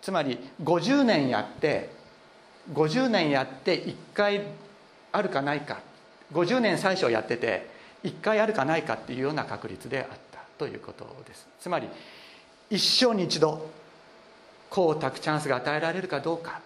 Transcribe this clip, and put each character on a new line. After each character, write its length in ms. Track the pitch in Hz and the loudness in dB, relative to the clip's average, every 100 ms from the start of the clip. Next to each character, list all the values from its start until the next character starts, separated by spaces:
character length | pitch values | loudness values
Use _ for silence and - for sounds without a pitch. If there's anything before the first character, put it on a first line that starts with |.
つ 80 | - | -2
ま 140 | 190 | -2
り、 160 | 143 120 - - | 0 -4 -8 -8
五 160 | 156 175 | 0 2
十 240 | 170 285 | 4 4
年 240 | 254 180 135 | 6 4 4
や 140 | 110 | 0
っ 180 | 110 - | -2 -2
て、 300 | 156 110 - - - - - - - - - | 0 0 -2 -14 -20 -20 -20 -20 -20 -20 -8
五 160 | 127 156 | 0 2
十 220 | 233 262 | 4 4
年 200 | 214 160 | 4 4
や 140 | 143 | 2
っ 40 | 131 | 0
て 260 | - - | -4 0
一 220 | 160 - - - | 0 0 -10 -10
回 280 | - 208 202 - - - - - - - | 0 2 2 -4 -12 -18 -20 -20 -20 -6
あ 100 | - | -2
る 60 | 190 | 0
か 140 | - | 0
な 120 | 139 | 0
い 80 | 147 | -2
か、 180 | 147 107 - - - - - | -4 -10 -10 -20 -20 -20 -6
五 140 | 151 175 | 0 2
十 160 | 254 | 4
年 160 | 226 160 | 4 4
最 180 | 175 190 | 2 2
初 160 | 131 | 2
や 100 | 117 | 2
っ 60 | 113 | 0
て 80 | 120 | -2
て、 320 | 117 92 - - - - | 0 0 -4 -18 -20 -8
一 100 | 190 | -8
回 260 | - - 214 | -4 0 2
あ 60 | 220 | 2
る 80 | |
か 100 | 214 | 2
な 140 | 135 160 | 2 0
い 60 | |
か 100 | 160 | 0
っ 60 | 113 | -4
て 120 | - | -4
い 60 | 127 | -4
う 20 | |
よ 120 | 135 | -2
う 20 | |
な 100 | 156 | -2
確 240 | 113 101 107 | -6 -8 -10
率 220 | 92 123 | -12 -8
で 180 | 135 127 | -6 -6
あ 60 | - | -12
っ 20 | - | -18
た 80 | - - - | -20 -20 -10
と 80 | 143 | -10
い 100 | - | -8
う 40 | |
こ 140 | - | -14
と 120 | - - 131 131 | -16 -16 -16 -20
で 80 | - | -20
す。 100 | - - | -20 -16
つ 80 | - | -4
ま 100 | 170 | -4
り、 120 | 120 - - - - - - - - | -4 -14 -18 -20 -20 -20 -20 -20 -6
一 120 | 196 - - 247 | -2 2 4 4
生 80 | |
に 120 | 220 170 | 2 0
一 160 | 170 | 2
度、 280 | 156 156 - - - - - - - - - - - | 2 0 -10 -16 -20 -20 -20 -20 -20 -20 -20 -20 -6
こ 200 | - 175 | 2 2
う 100 | 151 | 2
た 120 | 135 | -2
く 100 | 131 | -4
チ 80 | - | -2
ャ 60 | 151 | -2
ン 20 | |
ス 80 | 147 | 0
が 80 | 127 | 0
与 220 | 147 151 | 0 0
え 20 | |
ら 140 | 165 | 0
れ 80 | 175 | -2
る 80 | - | -4
か 100 | 143 | -4
ど 140 | 160 | -2
う 40 | 165 | -4
か 200 | 165 - | -6 -12